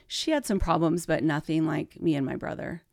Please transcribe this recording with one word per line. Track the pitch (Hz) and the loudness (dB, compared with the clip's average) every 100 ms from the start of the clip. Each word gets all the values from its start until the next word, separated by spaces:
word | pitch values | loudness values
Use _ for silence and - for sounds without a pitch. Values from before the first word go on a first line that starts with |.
| _ | _
she | - - | -4 0
had | 294 240 | 0 2
some | 196 | 0
problems, | - 165 160 170 - | 2 4 4 2 0
but | 156 | 0
nothing | 156 147 156 156 160 | 2 0 0 0 2
like | 151 151 - | 0 -4 -2
me | 170 143 | 0 0
and | 135 | -2
my | - | -4
brother. | - - - 170 - | -6 -6 -8 -10 -14